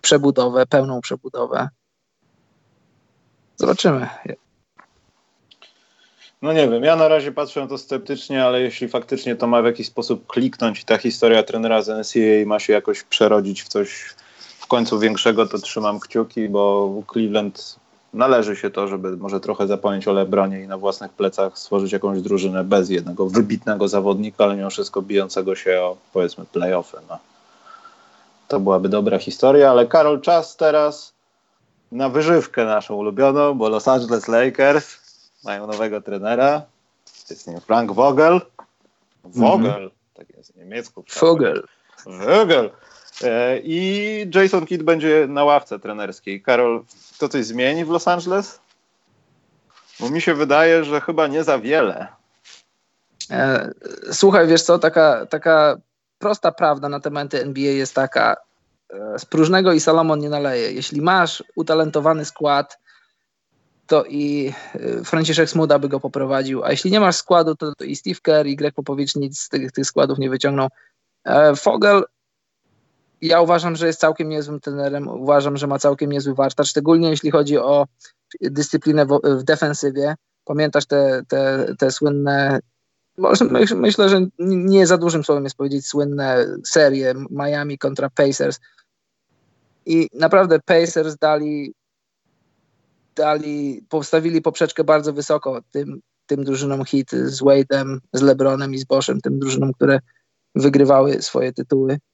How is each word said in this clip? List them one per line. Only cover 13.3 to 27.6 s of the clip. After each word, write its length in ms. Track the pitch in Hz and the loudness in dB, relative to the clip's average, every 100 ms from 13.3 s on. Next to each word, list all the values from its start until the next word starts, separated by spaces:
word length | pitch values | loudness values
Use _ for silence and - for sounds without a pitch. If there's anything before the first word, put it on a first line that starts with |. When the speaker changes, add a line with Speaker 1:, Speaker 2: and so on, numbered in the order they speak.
| 104 98 95 | 4 0 -8
Speaker 2:
w 60 | - | -6
coś 460 | 104 101 - - - _ _ - - | -4 -4 -8 -18 -20 _ _ -20 -20
w 80 | - | -2
końcu 320 | 123 113 110 | 0 0 0
większego, 480 | 110 107 120 110 110 | 0 2 0 2 0
to 120 | 104 | -2
trzymam 420 | - - 107 104 | -8 -6 -4 -6
kciuki, 480 | - 117 113 - 104 | -6 -4 -4 -4 -4
bo 440 | 101 101 101 101 101 101 | 0 2 2 0 -4 -8
Cleveland 640 | 117 110 104 104 98 - - _ _ _ | -4 -2 -2 -4 -8 -20 -20 _ _ _
należy 440 | 107 131 123 107 98 | -2 2 2 0 -4
się 140 | 101 | -6
to, 180 | 98 98 | -4 -6
żeby 280 | 98 95 90 | -6 -8 -8
może 240 | 95 98 | -8 -8
trochę 260 | - 104 98 | -6 -4 -2
zapomnieć 420 | 101 107 98 101 | -2 -2 -4 -2
o 40 | |
LeBronie 500 | 98 95 101 95 98 | 0 0 0 0 -4
i 40 | 95 | -10
na 120 | 95 | -8
własnych 340 | 98 95 98 | -6 -6 -12
plecach 460 | _ 98 - 98 - | _ -4 -2 -6 -6
stworzyć 340 | - 101 95 | -4 -4 -2
jakąś 300 | 98 101 98 | -4 -4 -6
drużynę 420 | 92 98 95 92 | -2 -2 -2 -4
bez 260 | 92 101 92 | 0 0 0
jednego 360 | 92 85 87 95 | -4 -6 -6 -2
wybitnego 640 | 101 104 113 - 104 101 | 0 0 -4 -4 -4 -2
zawodnika, 560 | 101 98 98 104 - | -2 -2 -2 -4 0
ale 120 | 104 101 | 0 0
mimo 140 | 98 | -6
wszystko 320 | - 101 101 | -8 -6 -6
bijącego 520 | 98 101 95 95 95 | -2 -2 -2 -6 -4
się 260 | 95 - 92 | -4 -2 0
o, 160 | 90 92 _ | -2 -6 _
powiedzmy, 320 | - 87 - | -4 -4 -6
play-offy. 520 | 90 - 90 90 82 - - | -10 -6 -4 -4 -6 -18 -18
No. 100 | - _ _ _ _ | -20 _ _ _ _